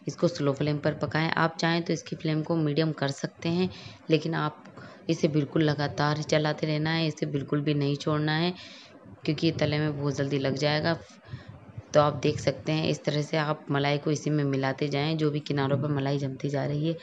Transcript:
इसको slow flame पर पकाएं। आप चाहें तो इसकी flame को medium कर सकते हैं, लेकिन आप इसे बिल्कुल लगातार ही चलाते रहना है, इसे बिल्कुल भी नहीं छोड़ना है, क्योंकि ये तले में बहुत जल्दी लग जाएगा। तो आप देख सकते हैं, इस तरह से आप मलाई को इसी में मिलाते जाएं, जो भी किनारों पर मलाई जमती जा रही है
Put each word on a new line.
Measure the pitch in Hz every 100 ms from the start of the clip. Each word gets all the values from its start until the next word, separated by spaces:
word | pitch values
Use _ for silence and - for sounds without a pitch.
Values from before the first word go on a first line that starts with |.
| -
इसको | - 175
slow | 170 139
flame | 135 151 147
पर | 151 139
पकाएं। | 147 151 160
आप | - 160 -
चाहें | 165 170
तो | 170
इसकी | 160 - 156
flame | 160 156
को | 151 165
medium | 151 143 160
कर | 143 139
सकते | 139 151 - 165
हैं, | 170 185 - - - -
लेकिन | 156 160 156
आप | 151 - - - - - -
इसे | 165 170
बिल्कुल | 151 139 165
लगातार | 151 139 143 - 147 151
ही |
चलाते | 151 156 151 151 156
रहना | 151 156
है, | 165 160
इसे | - 156
बिल्कुल | 143 127 151
भी | 147
नहीं | 147 139 143
छोड़ना | 160 151 151
है, | 156 175 180 - - - - - -
क्योंकि | - 151 165
ये |
तले | 156 147 151
में | 151 143
बहुत | 143 135
जल्दी | 139 143
लग | 135 135
जाएगा। | 147 151 165 160 - - - - - - - - -
तो | 147
आप | 147 143
देख | 151 -
सकते | - - -
हैं, | 156 160
इस | 151
तरह | - 147
से | 147 160
आप | 147 147 -
मलाई | 139 143 147
को | 156
इसी | 147 147
में | 151
मिलाते | 143 135 135 135 147
जाएं, | 139 151 160
जो | 151
भी | 147
किनारों | 151 143 135 139
पर | 147
मलाई | 143 135 143
जमती | 135 135 143
जा | 139 143
रही | 147 160
है | 165